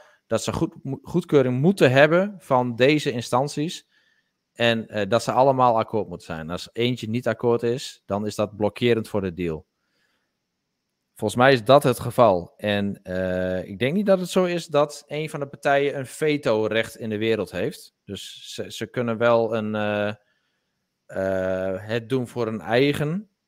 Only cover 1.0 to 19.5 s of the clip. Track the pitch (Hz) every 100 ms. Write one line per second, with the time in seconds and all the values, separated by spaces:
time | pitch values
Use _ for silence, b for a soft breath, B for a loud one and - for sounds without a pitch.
1 | - 170 - 147 127 127 156 202 143 131
2 | 151 170 208 196 - 127 123 113 131 151
3 | 143 120 117 123 143 151 160 - - _
4 | _ _ _ _ _ - 117 113 107 107
5 | 98 117 - 113 135 131 123 113 110 113
6 | 82 87 - 82 78 87 - - 120 123
7 | 107 117 120 110 120 117 117 123 - -
8 | - 101 107 - 104 101 104 - 120 113
9 | 107 104 95 82 85 78 - _ _ _
10 | _ _ _ _ _ _ _ _ _ _
11 | _ - 107 117 131 131 107 143 143 120
12 | 123 120 117 90 82 _ 104 101 101 95
13 | - 92 92 92 92 92 - 98 123 185
14 | 202 190 180 190 185 175 165 147 151 -
15 | - 147 151 151 139 - 147 139 143 139
16 | 127 - 156 147 143 110 110 110 110 -
17 | 113 104 113 110 92 87 120 185 - _
18 | - 95 - - - - 95 - 113 -
19 | 120 110 117 117 113